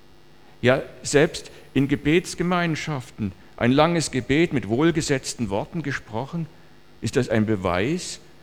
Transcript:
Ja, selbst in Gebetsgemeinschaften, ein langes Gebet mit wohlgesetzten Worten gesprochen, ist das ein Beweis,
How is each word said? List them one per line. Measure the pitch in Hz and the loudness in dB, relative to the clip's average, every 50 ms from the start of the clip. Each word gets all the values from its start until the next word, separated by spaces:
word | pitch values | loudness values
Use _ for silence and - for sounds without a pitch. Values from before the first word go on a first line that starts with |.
| - - - - - - - - - - - - | -20 -20 -20 -20 -20 -20 -20 -20 -20 -20 -10 0
Ja, | - 120 131 139 - - - - | 2 2 2 2 0 -6 -12 -12
selbst | - 131 - 143 151 175 - - - - - - - - - | -6 2 4 4 4 4 2 -6 -14 -16 -20 -20 -20 -2 0
in | 131 139 | 0 2
Gebetsgemeinschaften, | 139 143 - - 147 156 180 180 - - - 175 175 185 175 175 170 156 135 - - 151 135 120 - - - 113 98 95 - - - - | 2 0 0 2 2 2 2 0 -2 -4 -4 -2 0 0 0 0 0 -2 -4 -4 -6 -6 -6 -8 -10 -8 -6 -6 -6 -6 -8 -16 -20 -4
ein | - - 120 | 0 2 4
langes | 131 143 151 170 170 170 143 - | 4 6 4 4 2 0 -2 -2
Gebet | - 127 110 - 131 151 170 170 151 | -2 -4 0 2 2 2 2 2 0
mit | 131 95 98 | -2 -2 0
wohlgesetzten | 113 123 156 170 160 160 139 - 143 131 - - - - 123 98 | 0 2 2 2 2 2 0 0 -2 -2 -2 -6 -6 -4 -4 -2
Worten | 98 104 131 - - 175 | -2 -2 -4 -4 -6 -6
gesprochen, | 143 143 127 - - - 113 110 131 131 - 170 160 - - - - - - - - - - - | -6 -6 -6 -8 -8 -8 -8 -6 -6 -6 -6 -8 -8 -8 -12 -18 -20 -20 -20 -20 -20 -20 -14 -8
ist | - 113 - | -8 -2 0
das | 139 - - | 0 0 2
ein | 110 110 107 | 2 2 2
Beweis, | 104 110 95 90 92 85 90 101 127 165 180 - - - - - - - - | 2 0 0 0 0 0 0 0 -2 -2 -4 -6 -10 -12 -14 -16 -20 -20 -20